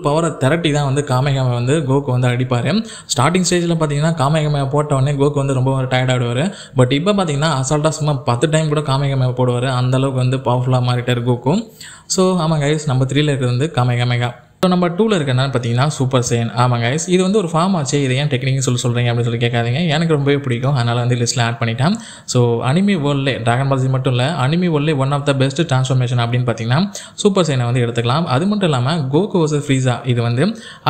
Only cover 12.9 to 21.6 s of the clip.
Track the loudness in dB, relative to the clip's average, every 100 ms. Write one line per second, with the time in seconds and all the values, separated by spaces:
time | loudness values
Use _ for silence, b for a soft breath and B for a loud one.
12.9 | 0 0 2 0 0 0 0 -2 0 0
13.9 | 0 0 0 -2 -6 -16 -2 0 2 0
14.9 | 0 0 0 0 0 0 -2 0 0 0
15.9 | 0 0 0 0 0 -2 0 0 2 0
16.9 | -2 0 2 2 0 0 0 0 0 0
17.9 | 0 0 0 0 0 0 0 0 0 0
18.9 | 0 0 0 0 0 0 0 -2 0 0
19.9 | 0 2 2 2 0 0 -2 0 0 0
20.9 | 0 0 0 -2 -2 -2 -2